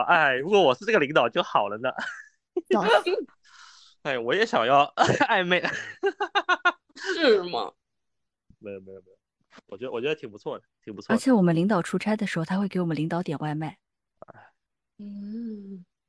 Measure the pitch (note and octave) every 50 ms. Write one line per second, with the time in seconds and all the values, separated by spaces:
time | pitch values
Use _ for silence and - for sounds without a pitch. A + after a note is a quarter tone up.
0 | A#2+ - F3 E3+ D#3 C#3 C3 B2+ C#3 F3 G#3 G3+ F3+ C#3 B2 - G3+ G#3 A3 G3+
1 | D3 C3 D#3 D#3+ B2 A#2+ - - F3 - - C3 G#2+ G2+ G2+ G#2+ A#2+ - - -
2 | - - - - - - _ _ _ _ _ F4+ - - F#4 G#3 - G#4+ A#4 -
3 | - F4 F4+ A#4+ D#4+ - _ _ _ _ _ - - - - - - - _ _
4 | _ D3+ C3+ B2 A#2 A#2+ C#3+ F#3 A3 A3+ - C3+ A2 A#2+ C3+ C#3 C#3+ - - -
5 | - - - - C#4+ B3+ A3+ G3 F3+ F3 F3+ F3 D3+ F3+ - - - - - -
6 | - G4 - - G4+ E4 - G4+ - - F#4 - - F4 D#4+ - _ _ _ -
7 | - G4 F#4 E4+ E4 C4+ A3 G3 F3+ F3+ F3 A#2 G#2 - - _ _ _ _ _
8 | _ _ _ _ _ _ _ _ _ _ - _ - G#2 G2+ G2 F#2 F#2+ F#2+ F#2+
9 | F#2 _ F#2+ _ _ _ _ _ _ _ _ - _ _ G#2 G2 A#2 C3 A#2+ A#2
10 | A#2+ D3 D#3 D#3 - A2+ G2+ G#2+ _ D#3 B2+ G2 _ _ _ _ _ - G#2+ F#2+
11 | - - A3+ A#3 - C4+ B3+ G#3+ F3+ F3 E3 D#3+ E3+ G3+ A3 F3+ E3 - - F#3
12 | - G#3+ G#3+ G#3+ G#3 F#3 - E3+ D#3+ - F#3 F#3+ G3+ F#3+ - F#3+ F3+ E3+ D#3+ D3
13 | D3+ D#3+ E3+ E3+ F3+ - D#3 C3 D#3 D3+ D3 D3+ D#3 D3+ - _ _ _ _ _
14 | _ _ _ _ - - - - - _ _ _ _ _ _ _ _ _ _ _
15 | G#3 G#3 G3+ G3+ G3+ G3+ G#3+ A3+ A#3 A3+ G#3+ G#3 G3 G3 G3 F#3 F3+ _ _ _
16 | _